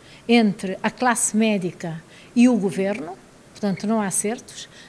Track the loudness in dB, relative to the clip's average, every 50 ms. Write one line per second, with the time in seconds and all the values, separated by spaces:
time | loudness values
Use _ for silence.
0 | -20 -20 -20 -8 -2 2 4 4 4 4 0 -2 -4 -8 -6 -4 -4 -6 -4 -2
1 | 0 0 0 0 0 0 0 2 2 2 2 0 -2 -4 -6 -8 -10 -10 -10 -10
2 | -14 -18 -20 -20 -16 -4 2 4 6 6 6 4 0 -2 -2 -2 -2 -2 -2 -4
3 | -8 -12 -14 -16 -18 -20 -20 -20 -20 -20 -12 -6 -4 -2 -2 -2 -2 -2 -2 -2
4 | -2 -2 -2 -2 -2 -4 -4 -8 -10 -16 -18 -18 -20 -20 -20 -20 -20